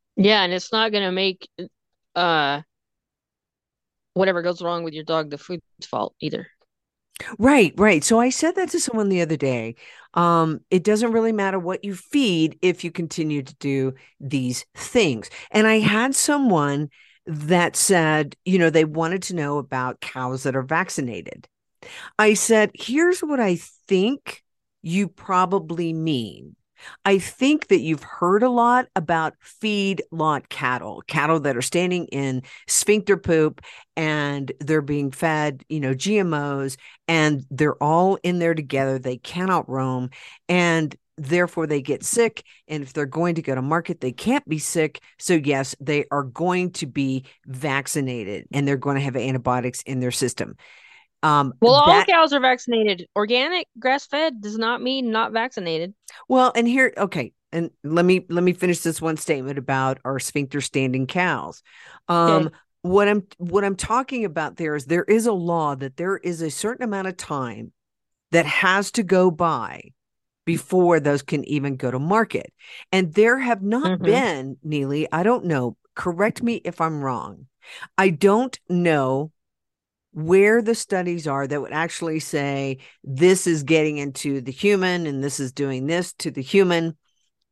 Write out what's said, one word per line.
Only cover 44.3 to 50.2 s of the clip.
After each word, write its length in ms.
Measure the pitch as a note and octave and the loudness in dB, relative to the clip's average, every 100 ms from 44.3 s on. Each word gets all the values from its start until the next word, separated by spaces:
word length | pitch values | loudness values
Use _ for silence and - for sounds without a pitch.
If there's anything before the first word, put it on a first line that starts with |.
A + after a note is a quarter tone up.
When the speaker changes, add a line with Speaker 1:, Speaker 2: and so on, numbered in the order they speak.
| C#4+ - | -2 -2
Speaker 2:
be 80 | D#3 | -6
sick. 440 | - E3+ D3+ - _ _ | -2 -2 -2 -4 _ _
So 160 | - E3+ | 0 2
yes, 400 | C#3 C3+ C3+ - | 2 0 -2 -6
they 260 | C#3+ D3 D3 | -2 -2 0
are 140 | C#3+ | -4
going 480 | C3+ A#2 F3+ F3+ F3+ | -4 -4 -2 0 -2
to 140 | F3+ C#3+ | -6 -8
be 380 | C#3+ C3+ C3 C3 _ - | -2 -2 -2 -8 _ -16
vaccinated 1000 | B2+ D3 C3+ C3+ D3+ C3 B2 G2 G2 - | -8 -4 -4 -2 -4 -4 -6 -8 -10 -6
and 160 | C3 C#3 | -2 0
they're 100 | C#3 | 0
gonna 240 | C#3 C#3 | -2 -2
have 140 | C#3 B2 | -2 -4
antibiotics 680 | B2+ C3 B2+ B2 B2 - | -4 -2 -2 -2 -2 -8
in 160 | - C3 | -8 -4
their 100 | B2 | -4
system." 440 | - | -2